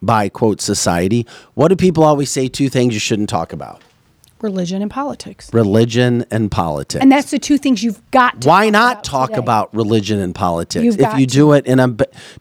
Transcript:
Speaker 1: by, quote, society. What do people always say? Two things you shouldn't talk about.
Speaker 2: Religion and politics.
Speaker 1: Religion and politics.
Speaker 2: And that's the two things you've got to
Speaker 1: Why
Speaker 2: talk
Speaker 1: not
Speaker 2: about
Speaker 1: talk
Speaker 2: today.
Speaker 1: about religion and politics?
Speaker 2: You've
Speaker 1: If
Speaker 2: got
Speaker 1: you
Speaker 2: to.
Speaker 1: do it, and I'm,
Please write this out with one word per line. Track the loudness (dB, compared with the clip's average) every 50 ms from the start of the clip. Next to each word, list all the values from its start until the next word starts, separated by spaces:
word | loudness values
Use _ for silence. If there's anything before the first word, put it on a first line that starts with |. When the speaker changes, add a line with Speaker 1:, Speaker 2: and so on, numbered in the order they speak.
Speaker 1:
by, | -2 0 0 0 0 -2
quote, | -2 -2 -2 -2 -2 -2
society. | -4 -4 -4 -2 0 0 0 2 0 0 0 -2 -2 -6 -10 -20 -20 _ _
What | 0 2 2
do | 2
people | 2 2 2 4 4 4
always | 4 4 2 0 -4
say? | -4 -4 -4 -4
Two | -2 -2 -2 0
things | 2 2 0 2 0
you | -2
shouldn't | -2 -2 -2 -2 -2 -2
talk | -2 -4 -4 -6 -10
about. | -12 -14 -16 -18 -20 _ _ _ _ _ _ _ _ _ _ _ _
Speaker 2:
Religion | -8 -6 -6 -6 -6 -6 -6 -6
and | -6 -6
politics. | -6 -8 -8 -8 -10 -12 -14 -18 -20 -20 -10 -2 2
Speaker 1:
Religion | 2 2 4 4 2 2 2 0 0 0 2 0 -2 -2 -4
and | -2 -2 -2 -2
politics. | -2 -2 -2 -2 -4 -6 -6 -6 -4 0
Speaker 2:
And | 2 4
that's | 4 2 0 -2
the | -6 -6
two | -2 -2 -2 0
things | 0 0 -2 -2 -2
you've | -4 -6 -8 _ _
got | 0 2 2 2 0 -2
to | 2 4
Speaker 1:
Why | 4 4 4 4
Speaker 2:
talk | 2
Speaker 1:
not | 2 2 2 0
Speaker 2:
about | -4 -6
Speaker 1:
talk | -6 -4 -2 -2 -2
Speaker 2:
today. | -2 -4
Speaker 1:
about | -2 0 0 0 -2 -2 -4
religion | -4 -2 0 0 0 0 -2 -4 -4
and | -4 -6 -4
politics? | -4 -2 -2 -2 -2 -4 -6 -4 -2 0
Speaker 2:
You've | 0 2
Speaker 1:
If | 2
Speaker 2:
got | 0 2 2 0
Speaker 1:
you | 0
Speaker 2:
to. | 2 2
Speaker 1:
do | 4 4 6
it, | 4 4 2 2
and | 2 2
I'm, | 2 2 0 -2 -4 -4 -6 -10 -20 -20 -8 -2